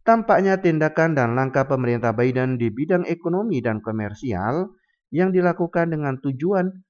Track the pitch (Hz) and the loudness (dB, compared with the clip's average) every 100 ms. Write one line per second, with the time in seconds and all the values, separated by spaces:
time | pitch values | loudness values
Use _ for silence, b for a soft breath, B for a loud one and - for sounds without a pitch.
0 | - 226 226 196 196 190 185 160 156 156 | 4 2 4 4 4 2 2 2 2 2
1 | 165 147 117 120 131 135 135 135 120 120 | 2 2 0 0 0 0 0 0 0 0
2 | 117 110 123 127 127 127 117 110 147 180 | 0 0 0 0 -2 0 -2 -2 -2 0
3 | 175 170 170 180 226 151 120 107 110 110 | 0 -4 -2 -4 -2 -2 -2 -4 -4 -6
4 | 104 107 135 92 101 147 190 - _ _ | -6 -8 -6 -2 -2 -2 -4 -10 _ _
5 | _ 143 185 185 180 170 170 170 170 156 | _ -2 0 2 0 0 -2 0 -2 -2
6 | 147 131 143 127 165 202 180 185 | -4 -4 -4 -4 -2 0 -2 -6